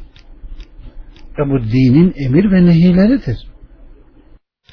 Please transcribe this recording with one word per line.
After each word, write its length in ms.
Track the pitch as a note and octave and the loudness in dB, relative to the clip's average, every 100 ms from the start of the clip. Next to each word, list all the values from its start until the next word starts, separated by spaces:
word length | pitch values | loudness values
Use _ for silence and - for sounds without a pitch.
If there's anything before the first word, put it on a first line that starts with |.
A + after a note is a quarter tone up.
| - - - - - - - - - - - - - - | -20 -20 -20 -20 -20 -18 -20 -20 -20 -20 -20 -20 -16 -8
E 120 | C#3 | -4
bu 120 | C3+ | -4
dinin 500 | A2+ A#2+ C3 C3 F3+ C#3 | -2 0 2 4 2 0
emir 340 | C3 C#3 G#3 | -2 0 2
ve 140 | F#3 F3 | 2 2
nehileridir. 840 | E3 F3+ F3+ G#3 C4 - A2+ - - - - - - - _ _ - _ _ _ | 4 2 2 2 0 -4 -10 -12 -20 -20 -20 -20 -20 -20 _ _ -20 _ _ _